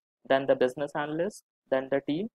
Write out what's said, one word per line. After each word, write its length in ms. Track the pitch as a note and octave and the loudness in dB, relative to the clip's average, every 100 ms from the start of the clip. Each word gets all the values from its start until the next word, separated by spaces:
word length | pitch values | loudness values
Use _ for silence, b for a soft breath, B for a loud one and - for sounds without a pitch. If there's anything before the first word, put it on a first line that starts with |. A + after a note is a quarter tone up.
| _ _ - | _ _ 0
then 180 | C3+ C#3 | 2 4
the 80 | |
business 380 | C3 B2+ C#3 D3 | 2 2 0 -6
analyst, 500 | D#3 D3 D#3 F#3+ - _ _ - | -4 -4 -2 -4 -6 _ _ -2
then 180 | C3+ C3 | -2 0
the 100 | C#3 - | -2 0
team, 220 | D3+ A3 | -2 -4